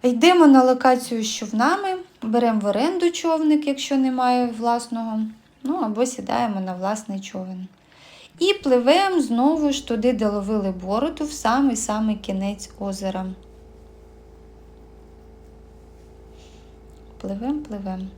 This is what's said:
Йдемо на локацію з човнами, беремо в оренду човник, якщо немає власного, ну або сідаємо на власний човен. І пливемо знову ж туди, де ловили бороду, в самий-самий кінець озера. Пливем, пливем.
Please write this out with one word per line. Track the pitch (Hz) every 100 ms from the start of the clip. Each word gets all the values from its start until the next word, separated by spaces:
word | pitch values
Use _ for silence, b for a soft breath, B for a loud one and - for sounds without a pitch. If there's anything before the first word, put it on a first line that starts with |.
Йдемо | 254 240 320 359 311
на | 269
локацію | 254 254 262 254 254 226
з | 214
човнами, | - 208 214 262 381 392 370 349 _
беремо | 226 233 233 214
в | 202
оренду | 202 294 370 349
човник, | 339 330 320 311 302 294
якщо | 277 - 269
немає | 262 254 247 247 247
власного, | 220 233 240 233 233 226 220 220 - _ _
ну | 262
або | 349 220 214 254
сідаємо | - 196 240 240 196
на | 185
власний | 180 190 214 214 196
човен. | 196 190 185 185 185 _ B B B B B -
І | 359
пливемо | 403 277 247 247 339 392 359
знову | 240 233 269 320 294
ж | 277 -
туди, | 233 240
де | 233 214
ловили | 208 196 214 196
бороду, | 185 185 214 294 330
в | 294
самий-самий | - 220 247 277 220 - 214 220 208
кінець | - 190 196 202 - -
озера. | 202 196 190 190 190 190 - - - - - - - - - - - - - - - - - - - - - - - - - - - - - B B B B B - - - -
Пливем, | 190 196 240 302
пливем. | 302 208 196 185 190